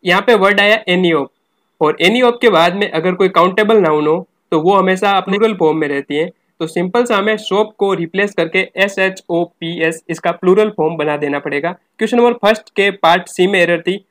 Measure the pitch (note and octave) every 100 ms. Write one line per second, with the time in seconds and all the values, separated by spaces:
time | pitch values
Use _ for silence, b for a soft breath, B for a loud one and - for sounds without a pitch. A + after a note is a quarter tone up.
0 | F3+ F3+ G#3 A3+ F#3+ G3+ G3+ G#3+ - F3+
1 | F#3 D#3 C3+ _ _ _ _ _ D3+ D3+
2 | E3+ A#3 B3 A#3+ B3 F3 E3+ F#3 G3+ D#3+
3 | E3+ F3+ F#3 F3+ F3+ F#3+ G#3+ A3 F3 D3+
4 | D3+ E3 F#3 _ _ D#3+ D#3+ G3 F#3 F#3
5 | G3+ G3 F#3 G3 A3 G#3 D#3+ D#3 D3+ C#3
6 | C#3 C#3+ E3+ - _ _ D#3+ F3+ F3+ A#3+
7 | A#3+ G#3+ G#3 G#3+ G#3+ G3 G#3+ _ G3 F#3+
8 | E3 F#3+ G3+ G3 E3 F#3 F#3 - G3 G3
9 | F#3+ F#3+ _ E3+ E3+ _ E3 E3+ E3 E3
10 | _ E3 F3 E3 F#3 G3 G#3+ G#3+ D#3+ E3
11 | D3+ D3 D3 C#3+ D#3 C#3+ E3 F3 _ _
12 | A3 A#3+ A#3+ A#3+ G3+ A3 - - G3+ G3
13 | E3 F3 F3+ - F#3 G3 E3+ F3 F3+ G3
14 | _